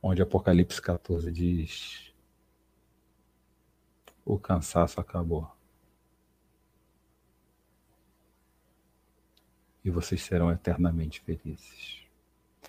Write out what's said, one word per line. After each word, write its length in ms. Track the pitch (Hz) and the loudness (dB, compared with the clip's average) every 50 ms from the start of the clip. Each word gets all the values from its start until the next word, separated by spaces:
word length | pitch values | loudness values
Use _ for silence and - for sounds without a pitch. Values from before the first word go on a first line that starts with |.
Onde 200 | - 95 92 87 | 2 2 2 2
Apocalipse 600 | 92 - - 95 - - 90 87 87 - - - | 2 2 2 2 4 6 6 6 6 4 0 -8
quatorze 500 | - - 90 87 _ - 92 85 80 87 | -4 -4 -4 -4 _ -2 -4 -2 -2 -4
diz, 800 | 85 82 87 87 87 85 80 80 - - - - - - - - _ _ _ _ _ _ _ _ _ _ _ _ _ _ _ _ _ _ _ _ _ _ _ _ _ _ _ _ _ _ _ _ _ _ _ _ _ _ _ - _ _ _ | -4 0 0 0 2 0 -2 -4 -8 -12 -14 -14 -14 -16 -18 -20 _ _ _ _ _ _ _ _ _ _ _ _ _ _ _ _ _ _ _ _ _ _ _ _ _ _ _ _ _ _ _ _ _ _ _ _ _ _ _ -20 _ _ _
"O 140 | - 104 95 | -2 -2 -2
cansaço 640 | - - 92 87 78 - - 85 85 82 - - | 0 0 0 0 0 0 2 2 2 2 2 -6
acabou. 500 | 92 - - 87 87 82 82 78 80 80 - _ _ _ _ _ _ _ _ _ _ _ _ _ _ _ _ _ _ _ _ _ _ _ _ _ _ _ _ _ _ _ _ _ _ _ _ _ _ _ _ _ _ _ _ _ _ _ _ _ _ _ _ _ _ _ _ _ _ _ _ _ _ _ _ _ _ _ _ _ _ _ _ _ _ _ _ _ _ _ _ _ _ _ _ _ _ | -8 -6 -4 -4 -2 -2 -2 -4 -4 -8 -14 _ _ _ _ _ _ _ _ _ _ _ _ _ _ _ _ _ _ _ _ _ _ _ _ _ _ _ _ _ _ _ _ _ _ _ _ _ _ _ _ _ _ _ _ _ _ _ _ _ _ _ _ _ _ _ _ _ _ _ _ _ _ _ _ _ _ _ _ _ _ _ _ _ _ _ _ _ _ _ _ _ _ _ _ _ _
E 60 | 98 | -2
vocês 320 | 87 85 82 - - 80 | -2 0 -2 -2 -4 -4
serão 300 | - - - 87 85 85 | -4 -2 0 2 4 2
eternamente 680 | 85 87 - - 87 - 90 87 85 82 80 78 76 - | 2 0 0 -2 0 2 2 2 2 0 -2 -4 -6 -10
felizes." 840 | _ - 85 80 _ 76 76 - - - - - - - - - - _ _ _ _ _ _ _ _ _ _ _ _ | _ -8 -8 -8 _ -12 -14 -14 -16 -20 -20 -20 -18 -18 -18 -18 -20 _ _ _ _ _ _ _ _ _ _ _ _